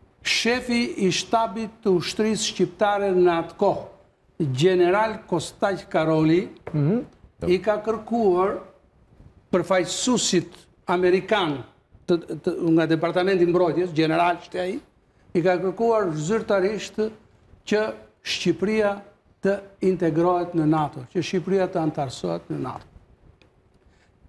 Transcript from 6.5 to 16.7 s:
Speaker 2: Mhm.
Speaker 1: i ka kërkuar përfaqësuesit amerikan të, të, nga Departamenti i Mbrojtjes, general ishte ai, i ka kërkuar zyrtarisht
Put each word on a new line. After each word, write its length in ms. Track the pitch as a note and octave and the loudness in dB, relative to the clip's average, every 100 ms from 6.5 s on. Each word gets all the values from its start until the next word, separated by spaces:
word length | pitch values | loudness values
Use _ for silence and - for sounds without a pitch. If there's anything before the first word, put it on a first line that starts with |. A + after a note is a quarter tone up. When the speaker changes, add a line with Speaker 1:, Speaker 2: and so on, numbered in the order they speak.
| - - | -8 -6
Speaker 2:
Mhm. 260 | D3+ C#3+ A3+ - _ - - | -2 0 0 -4 _ -20 -6
Speaker 1:
i 140 | E3+ F#3 | 0 0
ka 220 | G#3+ G#3+ | 0 -2
kërkuar 760 | G#3+ A3 - A#3 G#3 F3 F#3+ - - - _ _ _ - - _ _ | -2 -4 -2 0 2 2 2 -2 -10 -20 _ _ _ -20 -20 _ _
përfaqësuesit 1000 | F3+ E3+ F#3+ F3+ - - A#3+ - F3+ - - - _ | -2 2 0 0 -4 0 0 2 0 -2 -10 -20 _
amerikan 800 | - F3+ F#3 F#3 F#3+ G#3+ E3 C#3 A#2 _ _ - | -4 0 2 2 2 0 0 -4 -8 _ _ -10
të, 140 | - F3 - D#3+ | -2 -2 -2 -8
të, 80 | - E3 E3 | -6 -2 2
nga 160 | E3 D#3+ | 2 4
Departamenti 580 | D#3+ E3 F3 F#3 F#3+ | 2 0 0 2 2
i 20 | F3 | 4
Mbrojtjes, 460 | F3 F3 D3+ F3+ | 4 2 0 -2
general 440 | D#3 D#3 E3 F3 E3+ | 0 0 2 2 0
ishte 240 | - F3+ | -6 -6
ai, 200 | F#3 B3+ - _ _ _ _ | -6 -8 -12 _ _ _ _
i 80 | F3 | 0
ka 140 | E3+ F3+ | 2 2
kërkuar 540 | F#3 F#3 A#3 A3 F#3+ | 0 0 2 2 0
zyrtarisht 840 | D#3 D3+ A3+ - G3+ F#3+ | -2 -2 -2 0 0 0